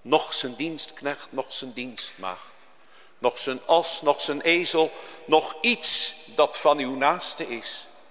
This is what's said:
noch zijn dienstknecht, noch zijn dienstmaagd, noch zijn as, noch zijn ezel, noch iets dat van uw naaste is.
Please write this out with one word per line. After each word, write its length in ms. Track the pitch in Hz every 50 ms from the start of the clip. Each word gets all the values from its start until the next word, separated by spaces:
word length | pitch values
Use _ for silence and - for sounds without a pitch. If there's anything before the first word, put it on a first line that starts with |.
noch 340 | - 113 143 156 - - -
zijn 200 | - - 131 120
dienstknecht, 760 | 113 147 165 160 143 - - - - - 143 143 139 - -
noch 200 | - 135 127 -
zijn 200 | - - 139 131
dienstmaagd, 800 | 117 123 123 127 113 - - - - - 92 92 92 - - - - - - - - - - - - - - - - -
noch 200 | - 123 - -
zijn 280 | - 139 131 123 -
as, 360 | - 165 170 165 - - -
noch 180 | - 147 143 -
zijn 200 | - - 143 147
ezel, 520 | - 165 170 170 175 160 - 165 156 139 - - - - - - -
noch 320 | - 156 160 156 - - -
iets 540 | - 233 240 - - - - - - - - - -
dat 320 | - - - 151 139 - -
van 200 | - 156 147 147
uw 160 | 135 127 135
naaste 540 | 131 135 143 170 185 - - - - 170 135
is. 380 | 117 113 107 - - - - - - - - -